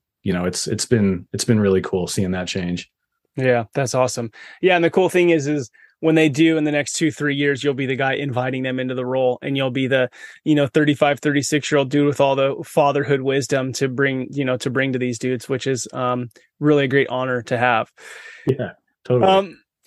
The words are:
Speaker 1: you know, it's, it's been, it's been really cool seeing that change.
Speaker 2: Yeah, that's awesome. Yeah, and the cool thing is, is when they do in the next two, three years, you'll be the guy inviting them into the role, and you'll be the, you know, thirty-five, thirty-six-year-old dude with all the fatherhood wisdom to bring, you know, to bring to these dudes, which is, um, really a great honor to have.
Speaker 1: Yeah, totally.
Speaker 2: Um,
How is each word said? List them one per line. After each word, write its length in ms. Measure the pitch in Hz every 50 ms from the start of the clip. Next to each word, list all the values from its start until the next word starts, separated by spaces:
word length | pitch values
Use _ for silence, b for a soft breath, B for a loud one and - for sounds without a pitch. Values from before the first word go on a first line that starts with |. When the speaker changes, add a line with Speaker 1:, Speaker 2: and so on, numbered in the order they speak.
| _ _ _ _ -
Speaker 1:
you 100 | 101 90
know, 120 | 90 87
it's, 220 | 90 90 - -
it's 200 | - - 104 -
been, 400 | - 123 113 101 98 92 87 90 _ -
it's 120 | 101 -
been 140 | - 120 107
really 200 | 104 98 95 95
cool 260 | 85 - - 92 87
seeing 260 | - - - 98 92 92
that 140 | 92 90
change. 440 | 90 - 98 90 87 87 87 - _ _ _ _ _ _ _ _ _ -
Speaker 2:
Yeah, 280 | - 131 127 123 120 113 - -
that's 200 | 143 135 123 -
awesome. 360 | 131 127 123 - - 120 113 B B B B B B
Yeah, 160 | B 185 180
and 80 | 175 170
the 60 | 165
cool 180 | - 190 185 170
thing 220 | - 185 175 175
is, 180 | 165 160 135 143
is 220 | 151 147 127 - b b b b b b
when 160 | - 160 160
they 120 | 160 160 156
do 280 | 131 135 165 165 160 160
in 60 | 151
the 60 | 151
next 220 | 147 147 143 - -
two, 140 | - 165 156
three 240 | - - 147 147 139
years, 300 | 139 143 143 143 127 120
you'll 80 | 143 139
be 120 | 127 139
the 100 | 127 135
guy 160 | 123 135 135 135
inviting 500 | - 143 143 120 123 127 131 131 131 131
them 160 | 131 127 127
into 160 | 127 127 127
the 120 | 127 127
role, 320 | 123 131 131 131 127 123 - -
and 140 | 139 139
you'll 140 | 139 135 131
be 160 | 123 139 131
the, 240 | 123 135 131 127 - B B B B B B B
you 100 | 156 151
know, 120 | 147 143
thirty-five, 520 | 131 - 160 151 147 143 - 156 147 143 127
thirty-six-year-old 680 | - 151 139 143 139 - 156 147 - - 151 147 139 127
dude 180 | 135 147 143
with 140 | 147 139 -
all 160 | 139 135 135
the 180 | 135 135 135 135 - 143
fatherhood 580 | - - 165 147 143 139 143 143 143 143 135 131
wisdom 500 | 135 131 139 131 - 147 135 131 131 123
to 160 | - 135 135
bring, 400 | 127 120 139 135 135 131 127 -
you 140 | 143 139 139
know, 120 | 127 127 123
to 100 | - 139
bring 220 | 120 135 135 135 127
to 60 | 127
these 200 | 127 123 120 -
dudes, 300 | - 127 127 120 - -
which 180 | 135 123 -
is, 220 | 135 135 120 - - -
um, 340 | 131 127 123 123 123 123 117 _ b b b b -
really 240 | 147 151 151 143 139
a 40 | 131
great 200 | 135 139 135 -
honor 340 | 120 127 131 131 123 123 117
to 140 | - 127
have. 340 | 117 120 127 120 113 117 - _ B B B B B B B B B B
Speaker 1:
Yeah, 260 | B 131 - 120 92 - _ _ _ _ _ _
totally. 280 | - 127 123 180 190 190
Speaker 2:
Um, 260 | 196 202 180 156 - _ _ _ _ _